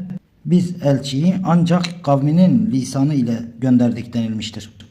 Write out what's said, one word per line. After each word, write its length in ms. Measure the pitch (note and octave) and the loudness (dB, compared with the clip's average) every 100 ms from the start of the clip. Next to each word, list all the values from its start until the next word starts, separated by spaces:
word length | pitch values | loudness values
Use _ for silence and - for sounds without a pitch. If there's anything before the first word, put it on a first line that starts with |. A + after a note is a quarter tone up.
| - - _ _ D3+ | -8 -12 _ _ 0
"Biz 380 | F3+ F3 - | 2 0 -2
elçiyi 520 | C#3+ C3+ - C3+ F3 - | 0 0 -2 -2 0 0
ancak 600 | D#3 E3+ E3 F3 F3 - | 2 2 2 0 -2 -6
kavminin 680 | - C#3 C#3+ E3 F3+ B2 G#2+ | -2 0 2 4 4 4 2
lisanı 420 | C3 B2 C#3 C#3 | -2 -4 -2 0
ile 260 | D3 A#2 A2+ - - | 0 -2 -4 -6 -4
gönderdik." 540 | C3 B2 A#2+ A2 - | 2 4 2 -2 -6
denilmiştir. 600 | A#2 A2+ A2 G#2 G#2+ - - - | -6 -4 -6 -8 -12 -16 -20 -20